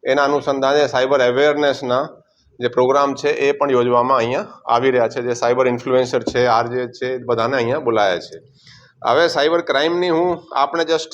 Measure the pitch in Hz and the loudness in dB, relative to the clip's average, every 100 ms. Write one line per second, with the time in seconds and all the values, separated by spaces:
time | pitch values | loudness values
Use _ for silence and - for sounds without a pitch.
0 | - 139 139 143 135 139 135 147 139 127 | 0 2 2 0 -2 -2 2 2 2 0
1 | 131 139 123 123 147 147 147 131 131 123 | 0 2 2 2 2 2 0 -2 -2 -2
2 | 151 - _ _ _ _ 120 127 127 139 | -2 -10 _ _ _ _ -4 0 2 4
3 | 143 139 147 147 139 143 143 127 120 120 | 2 0 -2 0 0 0 2 2 2 2
4 | 123 131 117 139 208 - - 117 131 127 | 2 0 0 -4 -6 -14 -2 0 2 2
5 | 113 131 120 117 120 123 127 123 127 127 | 0 -2 -6 -2 0 2 0 0 0 0
6 | 127 120 110 127 123 113 120 123 123 120 | 0 -2 -2 0 2 2 0 -4 -8 -8
7 | 127 131 117 113 117 135 117 143 135 113 | -6 -6 -4 -2 0 -2 -2 -2 0 2
8 | 101 87 - 80 _ _ - - - _ | 2 0 -6 -20 _ _ -20 -20 -20 _
9 | - 127 165 160 147 170 170 147 156 175 | 0 2 2 2 0 0 -2 0 0 0
10 | 180 160 175 165 - 131 139 165 160 160 | 0 0 0 -4 -6 -2 -2 -2 -2 -2
11 | 160 | -4